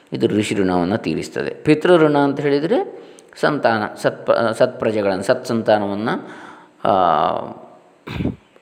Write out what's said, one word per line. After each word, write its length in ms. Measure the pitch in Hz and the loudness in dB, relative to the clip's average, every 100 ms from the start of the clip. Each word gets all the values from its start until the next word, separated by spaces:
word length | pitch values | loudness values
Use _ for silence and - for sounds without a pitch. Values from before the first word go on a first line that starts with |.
| _ | _
ಇದು 140 | 135 - | -2 0
ಋಷಿ 280 | 101 104 | 2 0
ಋಣವನ್ನು 440 | 104 92 90 87 110 | 0 0 2 0 -2
ತೀರಿಸ್ತದೆ. 560 | 127 82 80 - 71 | -2 -6 -6 -6 -6
ಪಿತೃ 420 | - - 151 175 180 | -2 2 2 6 6
ಋಣ 220 | 156 143 | 6 4
ಅಂತ 220 | 139 139 | 2 0
ಹೇಳಿದರೆ 600 | 143 143 160 262 403 - - - - - | 0 0 0 -2 -2 -10 -20 -20 -20 -4
ಸಂತಾನ, 420 | 151 143 123 113 104 - | -2 2 2 0 -2 -4
ಸತ್ಪ-, 500 | 135 - - - 117 | -4 -2 0 0 0
ಸತ್ಪ್ರಜೆಗಳನ್ನು, 680 | 113 123 - 120 107 98 95 | 2 0 0 -2 0 0 0
ಸತ್ಸಂತಾನವನ್ನು, 1080 | 101 127 - 113 110 107 101 101 113 214 - - - - - _ | 0 -2 -2 -2 2 2 0 -4 -4 -6 -8 -18 -20 -20 -20 _
ಆ, 80 | - 98 90 76 82 82 - - - - _ _ - - - - _ _ | 0 2 2 2 0 -2 -8 -14 -20 -20 _ _ -12 -6 -6 -8 _ _